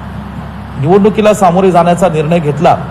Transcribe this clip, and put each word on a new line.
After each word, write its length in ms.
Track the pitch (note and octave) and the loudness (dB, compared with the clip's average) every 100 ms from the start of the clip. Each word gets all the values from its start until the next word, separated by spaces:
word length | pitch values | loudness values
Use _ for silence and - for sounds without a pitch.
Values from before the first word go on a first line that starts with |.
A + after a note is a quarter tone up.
| - - - - - - - C#3 | -14 -14 -14 -14 -14 -14 -12 -6
निवडणुकीला 540 | C#3 G3 G#3 G#3+ G#3 | 2 4 2 2 0
सामोरे 360 | G3+ F#3 F3 F#3+ | 2 2 2 2
जाण्याचा 380 | F3 E3+ E3+ F#3 | 2 2 2 0
निर्णय 300 | D#3 D3+ F3 | 0 0 0
घेतला 380 | D3 C#3 E3 B2+ - | -2 0 2 0 -2